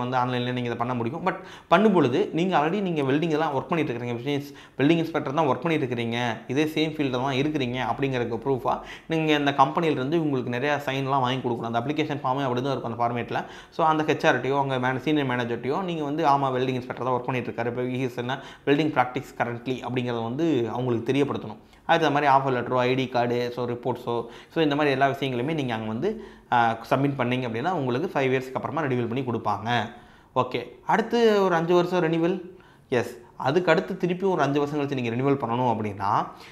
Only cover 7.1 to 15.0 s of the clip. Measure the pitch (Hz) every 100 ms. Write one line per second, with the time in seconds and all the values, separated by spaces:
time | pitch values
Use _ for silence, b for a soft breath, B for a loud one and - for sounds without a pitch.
7.1 | 123 135 131 143 151 123 127 113 107 135
8.1 | 127 117 113 139 127 131 185 B B B
9.1 | 165 156 147 143 139 139 151 165 135 131
10.1 | 170 156 135 120 123 143 143 135 135 135
11.1 | 139 123 131 123 117 117 117 127 151 151
12.1 | 143 139 131 139 123 139 131 117 113 120
13.1 | 120 113 127 - B B - 160 156 156
14.1 | 143 165 131 123 139 139 131 127 131